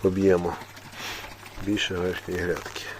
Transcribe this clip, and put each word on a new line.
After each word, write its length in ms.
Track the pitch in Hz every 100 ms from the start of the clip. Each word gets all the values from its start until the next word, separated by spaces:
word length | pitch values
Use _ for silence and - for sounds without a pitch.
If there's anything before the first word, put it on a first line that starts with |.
об'єму, 500 | 98 92 98 90 87 - - - - - - - - - - - 95
більше 300 | 104 - 92
верхньої 440 | 90 87 - 90
грядки. 420 | 87 78 - - -